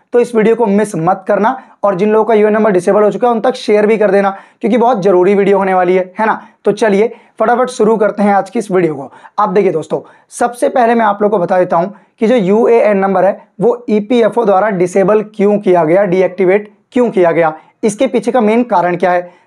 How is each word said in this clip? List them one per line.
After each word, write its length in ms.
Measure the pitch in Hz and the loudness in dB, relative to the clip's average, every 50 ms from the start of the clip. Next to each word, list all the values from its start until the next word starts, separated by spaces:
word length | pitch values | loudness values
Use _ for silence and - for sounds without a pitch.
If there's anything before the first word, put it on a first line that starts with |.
| _ _ | _ _
तो 80 | - 240 | -2 -2
इस 140 | 233 233 - | -2 0 0
वीडियो 220 | 220 208 220 226 | 0 2 2 2
को 100 | 220 233 | 0 0
मिस 280 | 208 196 208 214 208 - | 0 0 0 -2 -2 -4
मत 280 | 160 160 180 196 190 - - | -4 -2 -2 -2 -2 -2 -2
करना 280 | 208 190 202 233 262 - - - - _ - | -2 0 0 -2 -2 -4 -12 -20 -12 _ -4
और 100 | 202 196 | -2 -2
जिन 160 | 175 208 214 | 0 0 0
लोगों 140 | 214 220 214 | 2 2 2
का 100 | 214 226 | 2 2
यूएएन 180 | 208 208 214 208 | 2 2 2 2
नंबर 160 | 220 214 220 | 2 0 2
डिसेबल 300 | 190 180 180 208 196 208 | 0 0 0 2 2 2
हो 80 | 208 202 | 2 0
चुका 180 | 202 - 247 240 | 0 0 -2 -2
है 60 | 240 | -2
उन 60 | 220 | 0
तक 140 | - 262 254 | -2 -2 -4
शेयर 320 | - - - 208 208 208 | -4 -2 0 0 2 2
भी 100 | 208 226 - | 0 0 0
कर 120 | 214 202 | 0 2
देना, 200 | 185 202 196 196 196 - - - _ _ | 2 2 0 0 -4 -6 -16 -20 _ _
क्योंकि 180 | - 220 220 247 | -4 -2 0 2
बहुत 240 | 233 240 262 202 | 2 0 0 0
ज़रूरी 320 | 170 202 180 180 180 190 208 | 0 2 2 4 4 2 2
वीडियो 240 | 196 202 196 196 196 | 2 2 2 2 0
होने 160 | 196 190 190 | 0 0 0
वाली 200 | 185 180 180 185 | 0 0 2 0
है, 180 | 185 180 185 - - | 0 -2 -4 -6 -4
है 80 | 214 | -2
ना। 140 | 220 190 - - - _ _ _ | -2 -2 -4 -8 -18 _ _ _
तो 80 | 214 | -4
चलिए 400 | 202 202 233 214 196 196 214 240 - - - _ _ - | -2 0 0 0 2 0 0 -2 -4 -10 -20 _ _ -4
फटाफट 300 | 220 214 240 233 254 247 | -2 0 0 0 -2 -4
शुरू 280 | - - 214 208 226 | -2 0 0 0 2
करते 260 | 202 214 202 196 - | 2 0 -2 0 0
हैं 120 | 202 208 202 | 0 2 2
आज 160 | 196 190 190 | 0 -2 -2
की 80 | - 233 | -6 -6
इस 120 | 208 - | -6 -2
वीडियो 240 | 180 170 170 160 151 | -2 0 0 0 -4
को। 160 | 135 135 131 - - - - _ - | -6 -12 -16 -18 -20 -20 -10 _ -4
आप 100 | 208 202 | -4 0
देखिए 240 | 180 208 196 180 | 0 0 0 0
दोस्तों, 280 | 156 156 151 - 160 147 - - - _ _ _ | -2 -4 -6 -6 -8 -8 -8 -12 -20 _ _ _
सबसे 380 | - - 247 233 240 - 294 277 | -6 -6 -6 -6 -2 -2 -4 -2
पहले 260 | 381 269 233 226 240 | 0 0 0 2 2
मैं 100 | 233 226 | 0 0
आप 180 | 208 202 202 | 0 -2 0
लोगों 160 | 208 202 214 196 | -2 -2 0 -2
को 60 | 175 | -2
बता 140 | 170 190 185 | 0 0 0
देता 180 | 180 180 190 | 0 0 0
हूं 120 | 165 175 202 - - _ _ _ _ | -2 -2 -4 -8 -16 _ _ _ _
कि 80 | 226 | 0
जो 80 | 208 254 | 0 2
यूएएन 640 | 247 185 180 202 220 240 - 233 233 220 208 208 196 | 2 2 2 2 2 2 2 2 2 2 2 0 0
नंबर 260 | 190 196 196 185 175 | 0 0 0 0 0
है 120 | 196 202 - - _ _ - | 0 -2 -4 -12 _ _ -2
वो 240 | 180 233 240 - - - | -2 -2 -2 -2 -4 -2
ईपीएफ़ओ 540 | 214 214 208 208 254 240 220 202 208 233 233 | -2 -2 0 0 0 0 0 0 0 0 0
द्वारा 260 | 208 196 185 202 220 | 2 2 2 2 0
डिसेबल 520 | 202 175 180 175 180 196 190 180 214 214 208 | 0 -2 -2 0 0 0 2 2 2 0 -2
क्यों 320 | 214 - - 196 202 208 202 | -4 -4 -2 0 0 0 0
किया 260 | 208 208 180 175 165 | 2 2 2 2 2
गया, 200 | 151 170 196 208 | 2 2 2 2
डीएक्टिवेट 680 | 190 190 190 185 180 180 - 190 180 190 208 208 - _ _ _ _ | 0 0 0 0 -2 -2 -2 0 0 0 0 -2 -6 _ _ _ _
क्यों 180 | - 247 247 220 | -2 -2 0 0
किया 220 | - 185 175 165 | 2 2 2 2
गया, 220 | 156 156 165 156 156 - - _ _ _ | 2 2 0 0 -2 -6 -16 _ _ _
इसके 240 | - 220 208 - 269 | -4 -4 -2 -2 -2
पीछे 260 | 262 - 233 208 247 | -2 -2 -2 -4 0
का 80 | 226 254 | 0 0
मेन 220 | 220 208 220 240 247 | 0 2 2 0 0
कारण 320 | 240 208 180 170 180 175 | 0 0 0 0 0 -2
क्या 140 | 175 185 180 | -2 0 0
है। 200 | 180 175 175 175 - _ _ | 0 0 -2 -6 -16 _ _